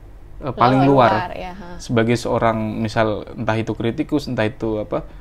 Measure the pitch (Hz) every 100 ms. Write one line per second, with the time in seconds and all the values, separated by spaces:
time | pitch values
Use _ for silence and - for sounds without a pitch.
0 | - - - - - - 127 131 135 139
1 | 120 - - - 180 175 - 175 - 120
2 | 113 120 110 117 113 110 110 107 113 117
3 | 110 101 - - 113 110 107 110 113 113
4 | - 147 135 120 107 110 113 107 104 143
5 | - -